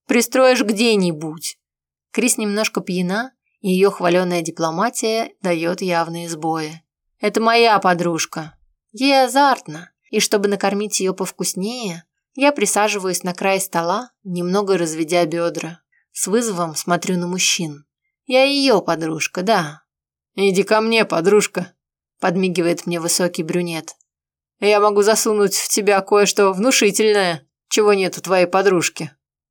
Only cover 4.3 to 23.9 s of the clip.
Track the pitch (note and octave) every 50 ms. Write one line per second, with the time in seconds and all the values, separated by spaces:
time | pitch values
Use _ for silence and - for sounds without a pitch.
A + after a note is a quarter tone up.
4.3 | F3 F3 D#3+ D#3+ - - E3 D#3+ D#3+ E3+ G#3 A#3+ A#3+ - - A3 A3 A3+ A3+ -
5.3 | - _ - F#3 F3 E3 E3 E3+ F3+ F#3 G3 F3+ F3 E3+ E3 E3 E3+ E3+ E3+ E3
6.3 | E3 D#3 D#3+ D#3+ D#3+ D#3+ D#3 D3+ D#3+ E3 _ _ _ _ _ _ _ - - G#3
7.3 | G3+ G#3+ A3 A3 A3+ A#3 A#3 A#3 G#3+ G3 G3 F#3 F3+ E3+ F3+ F3 E3+ D#3 - -
8.3 | - E3 D#3 D#3+ _ _ _ _ _ _ _ _ - G#3 C4 C#4 C#4 C4+ C4 A#3+
9.3 | A3+ C4+ C#4+ C#4 B3 - - - D3+ D#3+ E3+ - _ _ _ - - G#3+ - -
10.3 | - G#3 G3+ G3+ G3+ G3 G3 G3 G3+ G3+ G#3+ G#3 - - F#3 F#3 F3+ - F#3+ F3+
11.3 | - - F#3+ - - F3+ F#3 G#3+ B3 B3+ A#3 F#3+ E3 E3+ - _ _ _ _ _
12.3 | - C4+ C4+ C#4+ C#4+ D4 G#3 G3 - G3+ G#3 G#3+ G#3 G3+ F#3 F#3 F3+ F3+ - F3+
13.3 | F3 - - F#3+ G3 F#3+ F#3+ - - F3 E3 E3+ F#3 G#3+ B3+ - _ _ - G3
14.3 | F3 F3 F3 F3+ F#3 G3+ G#3 F#3+ G3 F3 E3+ D#3+ D#3 D#3+ E3 D3+ F3+ F3 F3 D#3+
15.3 | D#3+ E3+ E3+ E3+ D#3+ E3 - D#3+ E3+ - _ _ _ _ _ _ - - - F#3
16.3 | F#3+ A#3+ A#3+ A3+ G3 F3 F3 E3 D3+ - - - F3 E3+ - - F#3 F3 F3 F3
17.3 | F#3 F#3 - - - - E3+ D#3 D3 D3 _ _ _ _ _ _ _ _ _ -
18.3 | B3+ B3+ C4+ C#4 C#4+ C#4 C4+ C4+ A3+ F#3 - - E3 D#3 E3 D#3+ D#3+ D3+ - -
19.3 | - - F#3 G#3 A3 F#3+ D#3+ D3 D3+ - _ _ _ _ _ _ _ _ _ _
20.3 | - - G3 G3 F#3 F#3+ F#3 - G#3+ G#3+ A3 A3+ A3+ A3+ G#3 - G#3 E3+ D#3+ F#3+
21.3 | G#3 G#3+ G3 - - F#3 F3 - _ _ _ _ _ _ _ _ _ - - F#3
22.3 | F3+ F#3+ F#3+ F#3 F3 F3+ E3+ E3+ E3+ E3+ - F3 E3+ E3+ E3 E3+ E3 - F3+ F3
23.3 | F3 - E3 D#3+ F3+ F3+ F3 E3+ E3 D#3+ D3+ -